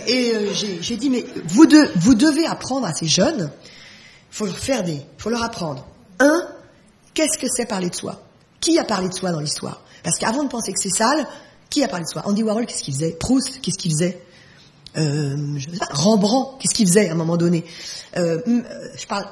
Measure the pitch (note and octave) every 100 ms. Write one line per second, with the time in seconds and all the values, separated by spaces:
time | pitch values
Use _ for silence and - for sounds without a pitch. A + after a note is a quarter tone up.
0 | A3 B3+ A#3+ A3 G3+ F3+ G#3 F3 E3+ A3+
1 | C#4 B3 - - E3+ G3+ D#4 D4+ C4+ F3+
2 | F#3 A3+ D#4 C#4+ D#4 F3+ - C4+ G#3 D3+
3 | D#3+ D3+ B3 D4+ D3 - - - - -
4 | - - _ - G#3 - - C4 F3 C#3+
5 | - - G#3+ A#3 A3+ - E3 C3 - -
6 | - - C#4 E4+ - - - _ _ _
7 | _ - D4+ - C4 - A3+ F#3+ F3+ -
8 | - - - _ _ _ - D#4+ - G3
9 | F#3 - F#3 D#3+ D3+ - - - - -
10 | E3+ F3 - B3+ C4+ A#3+ G#3 F#3+ G3 -
11 | A3+ D4+ C4 - - - - C#4+ B3 F3+
12 | D#3+ D#3 - G3+ A3 G#3 A#3+ - - C3+
13 | E3 - - C4 - - - - E3+ D3+
14 | F3+ F#3 - - - - - _ - D3+
15 | D3+ D3 C#3+ C#3+ C#3+ C#3+ C3+ F3 - C#3+
16 | F#3 A3 F#3+ C4 B3+ - - - F#3+ G3
17 | F#3 E3 E3 E3+ F3 E3+ - - - -
18 | - - E3+ D#3+ G#3+ A#3+ - - - -
19 | - G3+ G3